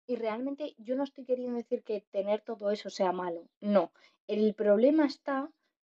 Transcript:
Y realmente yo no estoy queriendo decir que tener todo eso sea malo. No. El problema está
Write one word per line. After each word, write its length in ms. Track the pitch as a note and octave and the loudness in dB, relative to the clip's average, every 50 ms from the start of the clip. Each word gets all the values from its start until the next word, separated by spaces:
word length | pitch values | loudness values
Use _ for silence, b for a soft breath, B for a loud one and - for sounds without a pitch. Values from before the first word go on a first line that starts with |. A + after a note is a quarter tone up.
| _ | _
Y 100 | - B3+ | -6 -6
realmente 600 | A3 A3+ A3 G#3+ A3+ C4 C4+ C#4+ C#4+ D4+ D4 - - | -4 -4 -4 -4 -4 -4 -6 -6 -6 -8 -10 -10 -10
yo 180 | A3 G#3+ B3+ | -8 -6 -4
no 80 | C4 C#4 | -4 -4
estoy 220 | C#4 - - C4 | -6 -8 -10 -6
queriendo 320 | A#3+ B3+ B3+ B3 B3 A#3+ A#3+ | -4 -4 -4 -2 -4 -6 -6
decir 260 | A#3 - B3+ A3+ - | -6 -4 -4 -4 -4
que 180 | - A3 G3+ - _ | -4 -6 -6 -8 _
tener 300 | - G3+ G3 G3+ G#3 G#3+ | -6 -4 -2 0 -2 -2
todo 280 | - - A#3 G#3 G#3+ G3+ | -4 -6 -10 -6 -2 -2
eso 200 | G#3 G#3 - G3 | -2 -2 -4 -8
sea 220 | - - G3 F#3 | -4 -2 0 0
malo. 360 | F3 F3+ F3+ F3 E3+ E3+ E3+ _ _ _ | 0 -2 -4 -6 -6 -8 -10 _ _ _
No. 300 | - G#3 G#3 G3 E3 - _ b b b b b b - | -2 2 4 4 4 2 _ b b b b b b -4
El 260 | G#3 G#3 G#3+ G#3+ G3+ | -2 2 2 2 2
problema 520 | - A3 G#3 G3+ G#3 A3+ C4+ D4 D#4 D4+ | 2 4 4 6 6 6 6 6 6 4
está 440 | C4+ - - _ - C#4 C4+ C#4 D#4+ _ _ _ _ _ _ | 2 0 -4 _ -6 -6 -4 -6 -8 _ _ _ _ _ _